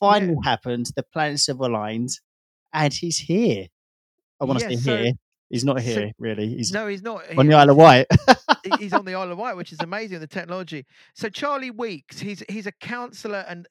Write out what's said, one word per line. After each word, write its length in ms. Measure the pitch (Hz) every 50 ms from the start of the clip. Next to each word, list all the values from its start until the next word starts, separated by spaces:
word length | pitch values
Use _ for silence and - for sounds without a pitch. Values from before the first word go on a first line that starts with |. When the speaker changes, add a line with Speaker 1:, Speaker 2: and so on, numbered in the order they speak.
| 202 202
Speaker 1:
finally 260 | 208 208 202 175 165 147 -
happened. 420 | 139 120 - - 127 120 120 120 - -
The 60 | - 131
planets 420 | _ - 160 156 151 143 143 - -
have 100 | 139 127
aligned 500 | 135 127 117 107 104 107 110 113 120 127 - - _ _ _ _ _ _ _ _ _ _ -
and 200 | 156 151 143 139
he's 260 | - - 175 160 -
here. 480 | - - 165 202 240 202 120 98 92 85 _ _ _ _ _ _ _ _ _ _ _ _ _ -
I 40 | 147
wanna 160 | 127 135 127
Speaker 2:
Yeah, 80 | 233 214
Speaker 1:
say 60 | 127
Speaker 2:
so, 200 | 120 123 135 120
Speaker 1:
here. 160 | 110 117 120 127 - _ _ _ _ _ -
He's 140 | - 123 123
not 140 | 139 131 131
Speaker 2:
so, 40 | 113
Speaker 1:
here, 280 | 120 113 107 104 101 107 -
really. 300 | 120 113 110 104 104 110
He's 220 | 123 - 123 160 185
Speaker 2:
no, 140 | 208 220 208
he's 140 | 202 190 190
not 200 | 233 226 185 165 - 165
Speaker 1:
on 100 | 151 135
Speaker 2:
here. 60 | 151 156
Speaker 1:
the 20 |
Isle 160 | 151 143 143
of 60 | 139
Speaker 2:
He's, 60 | 143 160
Speaker 1:
Wight. 240 | 165 131 127 135 - 185 - - - 247
<laughs> 280 | - - - 302 - -
Speaker 2:
he, 60 | 392 359 240 208
he's 80 | 196 170
on 120 | 330 202
the 100 | 185 185
Isle 180 | 185 190 180 175
of 60 | 175
Wight, 180 | 220 254 208
which 160 | 180 165 - 175
is 80 | 151
amazing, 400 | 170 165 185 208 226 214 185 165
the 60 | 156 147
technology. 580 | - 190 170 165 175 185 185 156 160 143 131 _ _ _ - _ _
So 140 | - - 214
Charlie 440 | 185 - - 285 285 269 262 254 233
Weeks, 480 | 208 247 226 190 143 _ _ - -
he's, 240 | - 202 202 170 - -
he's 180 | 196 220 196 202
a 40 | -
counsellor 720 | - - - 233 240 247 240 - - - 220 202 196 185 -
and 180 | 175 175 175 -